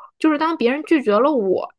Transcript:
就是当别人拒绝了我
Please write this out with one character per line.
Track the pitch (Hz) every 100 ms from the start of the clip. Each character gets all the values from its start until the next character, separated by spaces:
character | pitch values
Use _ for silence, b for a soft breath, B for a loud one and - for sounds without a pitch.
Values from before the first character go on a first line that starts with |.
| B _
就 | 320
是 | 294
当 | 320 330
别 | 233
人 | 285
拒 | - 320
绝 | 208
了 | 202 277
我 | 277 190 - -